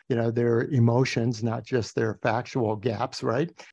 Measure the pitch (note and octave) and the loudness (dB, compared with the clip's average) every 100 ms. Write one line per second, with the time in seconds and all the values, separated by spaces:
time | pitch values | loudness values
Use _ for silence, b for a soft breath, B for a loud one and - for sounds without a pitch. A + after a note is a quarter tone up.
0 | - A#2 A#2 A#2 A#2+ A#2 B2+ C3+ A#2 A#2+ | -4 0 0 2 2 2 2 4 4 4
1 | C3 B2+ A#2 A2 A#2 A#2 A2+ B2 - - | 2 0 -2 -2 -4 -4 -2 -2 -2 -2
2 | A2+ G2+ A#2+ A2+ B2+ C3+ G#2+ G#2+ A#2 G#2 | -2 -2 -2 -2 -2 -2 -2 0 -2 -2
3 | B2+ - B2+ A#2 E3+ - B | -4 -4 -2 -2 -2 -6 B